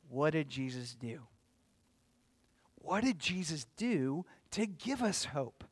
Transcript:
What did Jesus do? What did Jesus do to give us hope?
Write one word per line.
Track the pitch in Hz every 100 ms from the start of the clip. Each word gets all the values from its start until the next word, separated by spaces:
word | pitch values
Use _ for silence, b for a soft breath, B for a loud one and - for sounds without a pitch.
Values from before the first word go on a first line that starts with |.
| 143
What | 127 151
did | 160 143
Jesus | 127 131 127 123
do? | 120 117 143 113 _ _ _ _ _ _ _ _ _ _ _ _ b b -
What | - 190
did | 254 180
Jesus | - 180 160 156 - -
do | 233 185 131 147 180 B B
to | -
give | 220 185 233 262
us | 226 - -
hope? | 143 120 - -